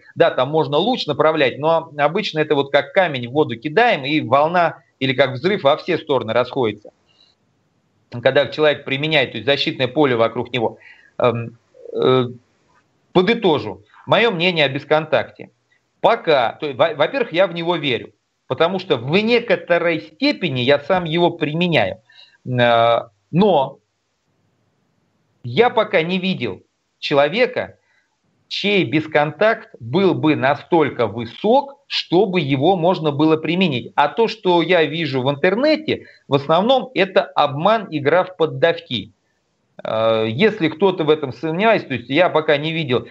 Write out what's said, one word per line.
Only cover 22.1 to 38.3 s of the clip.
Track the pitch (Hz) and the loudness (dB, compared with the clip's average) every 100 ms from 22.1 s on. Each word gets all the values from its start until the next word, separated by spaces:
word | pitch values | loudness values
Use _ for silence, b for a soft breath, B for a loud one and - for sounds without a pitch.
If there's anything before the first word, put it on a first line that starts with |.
| b b b 127 | b b b -6
Э, | 123 120 117 117 117 - _ _ | 2 4 4 4 2 -2 _ _
но | 160 208 160 131 - _ _ _ _ _ _ _ _ _ _ _ _ _ _ _ _ | 0 2 2 0 -6 _ _ _ _ _ _ _ _ _ _ _ _ _ _ _ _
я | 120 131 240 | -6 0 2
пока | 240 208 185 | 2 0 0
не | 165 190 | 0 -2
видел | 185 160 120 92 _ _ _ _ | -2 -4 -6 -8 _ _ _ _
человека, | - 143 147 196 240 - 98 - _ _ _ _ _ _ - | -2 2 2 2 -2 -2 -8 -12 _ _ _ _ _ _ -14
чей | - 196 202 | -6 -2 0
бесконтакт | 143 147 156 151 151 151 214 220 - - | 0 -2 0 0 0 2 0 0 -6 -18
был | 113 151 190 | -4 0 2
бы | 135 151 131 | 2 0 2
настолько | 131 143 - 175 143 113 113 | 0 -2 0 0 2 0 -4
высок, | 110 117 - 208 254 277 - - | -4 -12 -4 0 0 0 -10 -10
чтобы | - - 165 208 180 | -8 0 2 2 0
его | 139 135 151 196 | 0 0 2 2
можно | 165 165 156 | 2 0 -2
было | 135 156 156 | 0 2 2
применить. | 156 175 185 123 - | 0 0 0 -2 -4
А | - 147 | -2 -2
то, | - 226 | 0 -2
что | - 185 175 | -2 0 2
я | 165 175 | 2 2
вижу | 151 160 156 131 | 2 -2 -4 -2
в | 127 | -2
интернете, | 143 175 202 294 302 - 110 B B B | 0 0 2 0 0 -2 -6 B B B
в | |
основном | 143 143 160 220 262 190 | -2 2 0 2 0 0
это | 160 185 190 | -2 0 0
обман, | - - 147 139 180 226 185 | 0 0 0 0 0 0 -2
игра | 151 135 170 | -4 0 2
в | 180 | 0